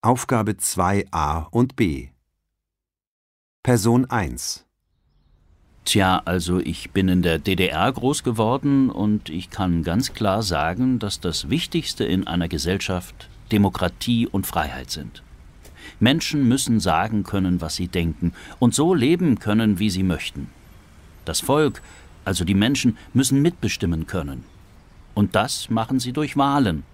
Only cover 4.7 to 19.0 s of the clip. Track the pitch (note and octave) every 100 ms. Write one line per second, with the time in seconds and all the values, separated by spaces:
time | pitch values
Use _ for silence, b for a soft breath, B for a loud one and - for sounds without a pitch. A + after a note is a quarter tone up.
4.7 | _ _ _ _ _ _ _ _ _ _
5.7 | _ - G#2+ F#2 F#2 - F2+ E2+ F2+ -
6.7 | F2 - - F#2 F#2 E2+ D#2+ C#2+ F#2 F2+
7.7 | D2+ G#2 A#2+ A#2+ D3 - A2+ A2 C3 C#3+
8.7 | C#3 C3 - G#2 G#2+ - D#2+ F2+ - F#2
9.7 | E2+ D#2+ F2+ C3 - G#2+ G2 G#2 E2 D#2
10.7 | F#2 B2+ B2 G#2 - F2+ E2 - D#3 -
11.7 | E3+ - - B2 F#2 - F2 E2+ D#2+ D#2
12.7 | F#2+ - F#2 - - - - - G#2+ G2+
13.7 | - F2+ - - A#2 A#2 G2 F#2 E2+ D2+
14.7 | B1+ B1 - A#1+ - - - - - B
15.7 | B B B A2 D#3 - D3+ B2+ C3 -
16.7 | A2+ F#2+ D#2+ G#2+ A2 F#2+ G2+ F#2+ F2+ D#2+
17.7 | - F2+ F#2 E2 D#2+ E2+ B B B B2
18.7 | A#2+ D#3+ F3+